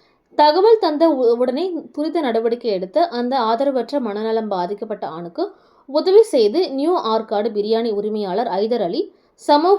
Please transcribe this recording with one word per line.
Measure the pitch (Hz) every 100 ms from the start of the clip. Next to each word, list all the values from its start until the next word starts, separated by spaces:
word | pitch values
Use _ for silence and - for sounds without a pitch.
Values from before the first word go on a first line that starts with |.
| _ _ _ -
தகவல் | 302 311 427 440
தந்த | 349 294 330
உ-, | 269 240 240
உடனே | 247 254 370 320 -
துரித | - 311 330
நடவடிக்கை | 269 226 233 233 240
எடுத்து | 190 185 294 277
அந்த | 240 247 262
ஆதரவற்ற | 220 233 277 262 233 285
மனநலம் | 233 202 220 226 214
பாதிக்கப்பட்ட | 190 175 208 214 202 185
ஆணுக்கு | 160 175 240 381 - _ _ -
உதவி | 285 359 392
செய்து | 440 277 208 277 330
நியூ | 269 302 359
ஆற்காடு | 220 220 220 208 220
பிரியாணி | 208 208 220 233
உரிமையாளர் | 202 208 214 202 185 240
ஐதர் | 185 220 240
அலி, | 175 247 415 - _ _
சமூக | - 294 339